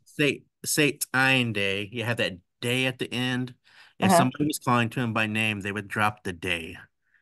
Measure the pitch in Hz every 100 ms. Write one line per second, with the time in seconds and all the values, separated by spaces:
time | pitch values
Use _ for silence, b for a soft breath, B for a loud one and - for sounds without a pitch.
0 | _ - 147 110 - _ - - 147 -
1 | - 131 131 131 117 101 98 98 104 117
2 | 110 120 98 87 _ - 120 127 131 123
3 | - 117 127 123 123 - _ b b b
4 | 190 180 127 - 151 - - 120 113 135
5 | 120 113 110 107 110 104 98 101 98 113
6 | 107 107 101 87 92 85 80 - - _
7 | _ _